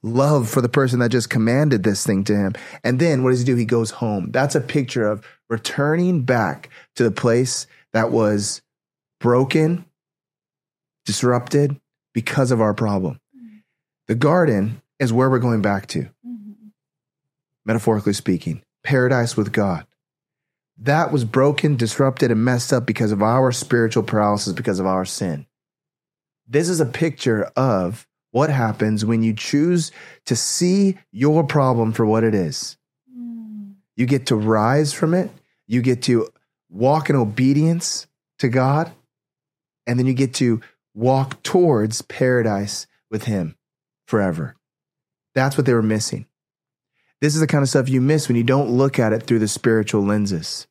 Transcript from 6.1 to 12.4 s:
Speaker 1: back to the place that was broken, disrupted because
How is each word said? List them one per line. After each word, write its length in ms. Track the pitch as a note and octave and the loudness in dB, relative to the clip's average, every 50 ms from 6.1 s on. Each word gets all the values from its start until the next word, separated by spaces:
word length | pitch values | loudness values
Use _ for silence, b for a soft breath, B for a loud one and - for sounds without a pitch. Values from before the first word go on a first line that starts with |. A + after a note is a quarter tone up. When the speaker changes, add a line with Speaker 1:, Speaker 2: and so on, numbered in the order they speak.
| F#3 D#3+ B2 | 0 0 0
Speaker 1:
back 480 | B2+ B2+ A#2+ A2 F2 C#2 - - - B B B B B | 0 0 0 0 -2 -4 -6 -14 -20 B B B B B
to 80 | - B2 | 0 0
the 80 | A2+ | 0
place 560 | G2+ - - B2 A2+ A#2+ C3 B2 - - - b b b b b _ | 0 0 0 2 2 2 0 0 -4 -8 -10 b b b b b _
that 200 | A2 A2 A#2+ A#2+ | -2 0 0 0
was 500 | A2+ A2 G#2 G#2+ G#2 G2+ G2+ - - _ _ _ _ _ _ _ _ _ _ _ _ | 2 2 2 0 0 -2 -4 -8 -10 _ _ _ _ _ _ _ _ _ _ _ _
broken, 680 | - A#2+ A#2+ B2+ C3+ C3+ - D#3+ D#3 D#3+ F3 F3 - _ _ _ _ _ _ _ _ _ _ _ _ _ _ _ _ _ _ _ _ _ _ _ _ | 0 2 4 4 2 2 2 2 2 2 0 -2 -6 _ _ _ _ _ _ _ _ _ _ _ _ _ _ _ _ _ _ _ _ _ _ _ _
disrupted 760 | - G#2 - - B2 B2 B2 A#2+ - - C#3+ C#3+ C#3+ C#3 - _ _ _ _ _ _ _ | -6 -6 0 2 2 2 2 -2 0 0 2 2 2 -2 -6 _ _ _ _ _ _ _
because 380 | A#2 A2 - - - | -6 -6 -2 0 0